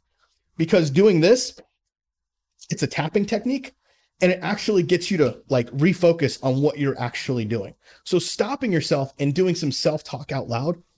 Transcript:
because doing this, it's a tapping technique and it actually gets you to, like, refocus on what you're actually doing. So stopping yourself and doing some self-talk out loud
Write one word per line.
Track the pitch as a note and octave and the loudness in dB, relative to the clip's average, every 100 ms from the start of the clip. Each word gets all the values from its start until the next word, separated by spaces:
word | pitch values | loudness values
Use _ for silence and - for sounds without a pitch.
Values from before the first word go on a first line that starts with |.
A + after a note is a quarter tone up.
| _ _ _ _ _ - | _ _ _ _ _ -4
because | E3 G3 D#3 | 2 2 2
doing | C#3 G#3+ E3+ | 4 4 6
this, | E3 B3+ - - - _ _ _ _ _ _ _ _ _ - | 6 4 2 -10 -20 _ _ _ _ _ _ _ _ _ -10
it's | E3 | -4
a | C#3+ | -4
tapping | - D#3 G#3 G3+ | -2 -2 -2 -2
technique | G#3+ B3 C4+ - - _ _ _ - | -2 -2 -4 -6 -20 _ _ _ 0
and | F3+ | 0
it | F3+ | 0
actually | E3+ G3+ - G3+ | -2 -4 0 0
gets | D3 F3 - | 2 0 0
you | F#3 | 2
to, | B2+ - - | 0 0 -2
like, | B2+ A#2+ | -2 -2
refocus | C#3 E3 F3+ F3 E3+ C3+ - | 0 2 4 2 4 0 -2
on | - C3 | -2 2
what | D3 D3 | 0 0
you're | C#3 B2+ | -2 -2
actually | A#2+ - - B2 A2 | -6 -6 -4 -4 -2
doing. | A2+ F#2+ - _ - | -4 -6 -14 _ -18
So | - F3+ | -2 -2
stopping | E3+ - G#3+ C#4+ A#3+ | 0 -2 -4 -4 -2
yourself | E3 - D3 C3 - | -2 0 -2 -2 -4
and | C#3+ | -2
doing | C#3+ F#3 | 0 0
some | E3+ D3+ | 0 -2
self-talk | - E3+ D3+ - E3 D3+ | -2 -2 -2 -6 -12 -8
out | C#3 G#2+ | -8 -4
loud | A#2 D3 F3 _ | -4 -4 -6 _